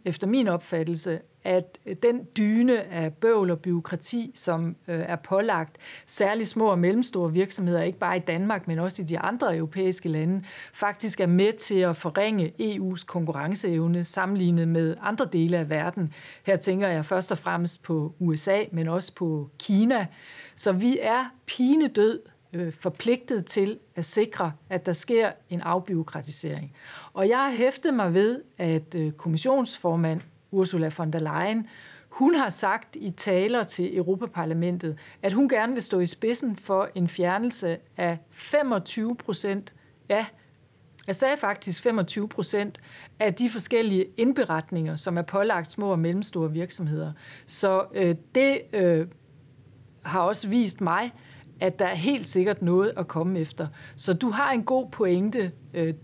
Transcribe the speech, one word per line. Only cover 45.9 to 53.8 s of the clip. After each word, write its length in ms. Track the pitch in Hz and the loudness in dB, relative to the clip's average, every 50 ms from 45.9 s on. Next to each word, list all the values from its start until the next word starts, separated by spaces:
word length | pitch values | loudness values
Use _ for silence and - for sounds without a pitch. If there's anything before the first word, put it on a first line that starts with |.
og 80 | 190 165 | 0 2
mellemstore 540 | 165 170 175 196 202 - - 180 160 156 156 | 2 0 0 -2 -4 -4 -4 -2 -2 -2 -2
virksomheder. 600 | 165 175 175 - - 180 151 156 156 156 156 151 - - - - - - | -4 -6 -6 -6 -6 -4 -4 -4 -4 -4 -6 -8 -12 -16 -20 -20 -20 -14
Så, 380 | - - - - 196 190 190 190 - - | -10 -4 0 2 2 2 2 0 0 -2
øh, 200 | 202 190 175 170 165 - - - | 0 2 2 2 0 -4 -4 0
det, 260 | 254 269 277 277 - - - - | 2 4 4 2 0 -2 -4 -2
øh, 340 | 208 185 175 170 160 165 175 - - _ - - - - - - - - - - - - - - - - | 2 4 4 4 4 2 -2 -6 -16 _ -20 -20 -20 -20 -20 -20 -20 -20 -20 -20 -20 -20 -20 -20 -16 -8
har 180 | - 180 190 | -4 0 0
også 280 | 170 185 214 214 - 196 | 2 2 0 0 -2 0
vist 320 | 208 240 233 190 175 - | 2 2 2 2 0 -2
mig, 320 | 196 175 165 196 233 247 - - - - - - - - - - | -2 0 0 0 0 -2 -6 -12 -20 -20 -20 -20 -20 -20 -8 -2
at 180 | 185 185 185 - | -2 -2 0 2
der 80 | 202 | 0
er 80 | 180 190 | 0 0
helt 320 | 160 165 254 285 247 185 | 0 0 0 0 0 -2
sikkert 360 | - - 185 180 208 202 - 185 | -2 0 2 2 2 0 0 2
noget 300 | 170 180 185 196 220 - | 2 4 4 4 2 0
at 120 | 196 170 - | -2 -6 -4
komme 300 | - 160 165 180 190 175 | -4 -2 -2 -2 -2 -2
efter. 280 | 156 147 - - 156 147 - - | -4 -4 -6 -8 -8 -8 -10 -12